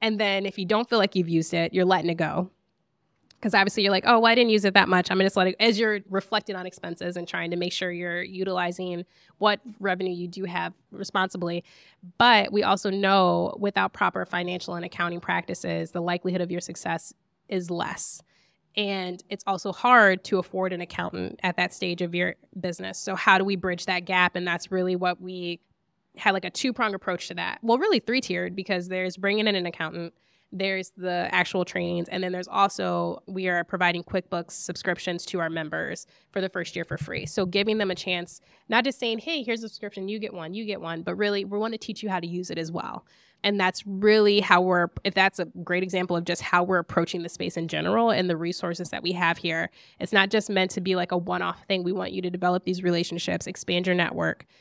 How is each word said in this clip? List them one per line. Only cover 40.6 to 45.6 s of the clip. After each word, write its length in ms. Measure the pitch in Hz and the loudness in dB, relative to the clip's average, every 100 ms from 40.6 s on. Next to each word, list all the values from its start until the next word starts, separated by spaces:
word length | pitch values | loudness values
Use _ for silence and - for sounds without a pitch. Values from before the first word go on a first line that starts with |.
| 214 | -6
get 160 | 196 | -6
one," 220 | 165 165 | -6 -8
but 120 | 175 185 | -6 -2
really, 300 | 208 202 196 | 0 -2 -4
we 120 | 208 | -4
wanna 200 | 220 226 | -4 -6
teach 260 | - 214 | -10 -8
you 60 | 214 | -4
how 100 | 185 | -4
to 80 | 170 | -4
use 220 | 175 180 | -6 -6
it 60 | 170 | -6
as 120 | 165 | -6
well. 340 | 170 - - - _ _ _ | -6 -8 -10 -16 _ _ _
And 160 | 196 202 | 0 2
that's 220 | 185 185 202 | 2 0 -6
really 520 | 190 208 214 208 202 | 2 6 8 8 6
how 220 | 190 180 | 6 6
we're, 280 | 185 180 175 - | 6 4 2 -2
if 120 | 196 185 | -2 4
that's 240 | 190 - | 4 2
a 60 | 165 185 | -6 -8